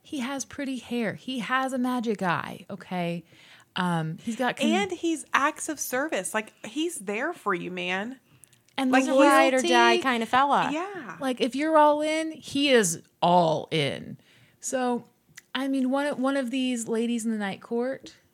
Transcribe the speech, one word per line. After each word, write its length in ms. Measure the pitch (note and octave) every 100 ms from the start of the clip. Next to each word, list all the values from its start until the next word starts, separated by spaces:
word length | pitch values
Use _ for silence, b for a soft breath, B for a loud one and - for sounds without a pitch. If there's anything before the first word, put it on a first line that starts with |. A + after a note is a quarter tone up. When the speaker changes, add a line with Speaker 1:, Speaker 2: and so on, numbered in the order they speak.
Speaker 1:
He 180 | - D4+
has 240 | B3 C#4
pretty 340 | - - C#4 C4
hair. 340 | - A#3+ G#3+
He 260 | D3+ - B3+
has 320 | F3+ C4 C4
a 60 | C4
magic 440 | B3+ B3 A#3 G3+
eye, 420 | F#3 D#3 - - -
okay? 540 | G3+ - F3+ E3+ E3+ - b b b b -
Um, 420 | F3+ E3+ D#3+ D#3+
he's 120 | - A3
got 220 | B3 -
con- 100 | A#3
Speaker 2:
And 200 | F4+ G4
he's 340 | F4 E4+ D#4 -
acts 360 | - C#4+ D4+ -
of 100 | D4
service. 540 | - B3+ D#4 C4 F#3
Like, 180 | A3 G#3+ _ A3
he's 320 | B3 E4+ E4
there 340 | G3 G#3 D4+
for 220 | E4+ G#3
you, 160 | F3+ F3
man. 500 | F3+ F3+ F#3+ A3 C4 b b b b b -
Speaker 1:
And 160 | C4
Speaker 2:
Like, 140 | B3+ C4
Speaker 1:
the 60 |
Speaker 2:
he's 80 | C4
Speaker 3:
Ride 320 | C#4+ C4+ C4+
or 40 | C4
Speaker 1:
loyalty. 120 | A#3+
Speaker 3:
die 280 | B3 A#3 A#3
kind 240 | C4+ A#3+
of 60 | A3+
fella. 400 | B3 C#4+ A#3 D#3+
Speaker 2:
Yeah. 440 | D4+ G4 G4 A3+ E3+
Speaker 1:
Like, 200 | C4+ B3
if 140 | C#4 C4
you're 220 | D#4 D#4
all 240 | D4+ D4
in, 300 | D#4 D#4 D#4+
he 380 | D#4 - C#4 C#4+
is 320 | B3 F#3+ E3 _ _
all 460 | F3 F3+ E3 D3+ -
in. 460 | D#3+ C#3 D#2 - - b b b b
So, 440 | - C4 B3 A#3+ A#3 _ _ - _
I 140 | B3+ C#4
mean, 240 | C4+ B3+
one, 280 | C4+ D4 B3+
one 160 | C4 C#4
of 120 | B3
these 380 | C4 B3+ B3 A3
ladies 380 | A3+ A#3 A#3+ A3
in 60 |
the 60 | A3
Night 240 | G3 F#3+
Court 540 | - A#3 B3+ C4+ - - _